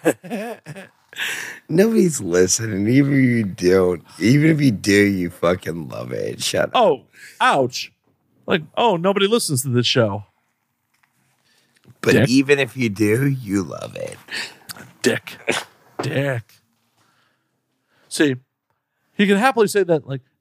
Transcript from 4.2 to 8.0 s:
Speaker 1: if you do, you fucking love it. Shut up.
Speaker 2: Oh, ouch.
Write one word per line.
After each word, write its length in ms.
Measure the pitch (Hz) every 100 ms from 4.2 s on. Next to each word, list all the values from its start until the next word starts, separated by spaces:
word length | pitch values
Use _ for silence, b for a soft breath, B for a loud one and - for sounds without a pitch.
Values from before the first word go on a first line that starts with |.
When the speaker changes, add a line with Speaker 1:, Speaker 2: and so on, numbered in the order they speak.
| 98 143 156
Speaker 1:
if 100 | 156
you 100 | 143
do, 320 | 95 104 101 101
you 240 | 98 85
fucking 580 | - 85 92 82 85 69
love 220 | 55 60
it. 300 | 58 50 -
Shut 240 | - 95 -
up. 20 | 254
Speaker 2:
Oh, 260 | 208 135 _ B B B
ouch. 500 | - 160 123 - - _